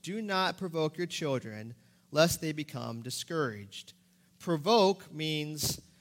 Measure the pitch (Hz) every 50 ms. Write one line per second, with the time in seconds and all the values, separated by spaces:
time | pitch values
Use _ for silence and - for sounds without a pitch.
0 | - 160 196 226 220 202 190 185 190 175 180 - 190 180 160 165 156 156 - -
1 | 175 165 - - 165 147 135 123 - 113 107 107 110 113 120 - - - _ _
2 | _ - - 151 160 170 - - 165 160 151 156 147 - - 123 117 117 113 117
3 | 117 127 - - - - 170 160 147 120 107 104 101 101 - - - - - _
4 | _ _ _ _ _ _ _ - - 185 170 151 143 196 233 226 190 190 196 190
5 | - - - 151 156 156 156 151 151 151 156 147 - - - - - - - -